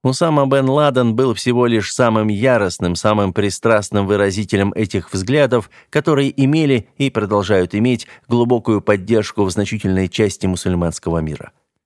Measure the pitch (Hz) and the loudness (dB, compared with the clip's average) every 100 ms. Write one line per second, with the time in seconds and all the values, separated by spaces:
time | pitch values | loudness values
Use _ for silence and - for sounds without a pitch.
0 | 131 131 170 151 139 139 135 143 147 127 | -4 0 0 2 2 2 2 2 2 2
1 | 120 110 131 107 - 120 120 113 98 - | 2 2 0 0 0 2 2 2 -2 0
2 | 120 110 107 101 127 120 98 - 90 87 | 2 2 0 0 2 2 0 -2 -4 0
3 | 107 107 98 90 101 - 113 110 101 104 | 0 2 0 0 -2 -2 0 0 0 -2
4 | 98 101 101 95 104 101 98 - 107 98 | 0 0 0 -2 -2 -2 0 -2 -4 -4
5 | 85 95 95 147 135 120 - - _ 156 | -6 -6 -2 0 2 0 -4 -12 _ -4
6 | 151 143 139 - 135 156 151 127 - - | 0 0 0 0 0 2 2 0 -2 -4
7 | 139 113 104 104 95 101 90 104 120 120 | -4 -2 -2 0 2 0 0 0 0 -2
8 | - - - 120 120 120 110 107 - 104 | -6 -20 -4 0 2 0 0 0 2 0
9 | 92 113 101 - 98 92 101 110 98 95 | 2 0 0 -2 -2 -2 -4 -4 -2 0
10 | 92 - 107 - 95 90 - 90 85 - | -2 0 -2 -2 -4 -2 -2 -2 -2 -4
11 | - 82 78 73 - _ _ _ | -4 -4 -4 -8 -14 _ _ _